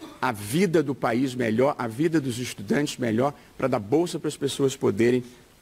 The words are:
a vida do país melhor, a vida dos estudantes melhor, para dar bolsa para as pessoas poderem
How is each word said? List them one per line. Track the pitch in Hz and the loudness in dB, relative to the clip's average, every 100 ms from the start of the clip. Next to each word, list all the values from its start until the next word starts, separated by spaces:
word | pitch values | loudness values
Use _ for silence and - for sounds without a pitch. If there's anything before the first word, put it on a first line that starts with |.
| - - | -20 -6
a | 127 | -4
vida | 101 104 151 190 160 | -4 -2 0 2 2
do | 143 | 0
país | 131 135 117 135 | -2 -2 0 0
melhor, | 123 117 110 139 143 | -2 0 2 2 0
a | 120 | -4
vida | 110 165 160 | -2 0 2
dos | 131 117 | 0 -4
estudantes | 120 - 104 120 147 - | -8 -8 -2 -2 -2 -2
melhor, | 120 110 143 - - - | 0 2 0 -2 -14 -4
para | 131 | -2
dar | 127 | -2
bolsa | 101 147 175 165 | 0 0 0 -4
para | 151 | -6
as | - | -4
pessoas | 139 - 139 - | -4 0 -2 0
poderem | 123 101 117 127 123 - - _ | 0 4 4 2 -2 -12 -20 _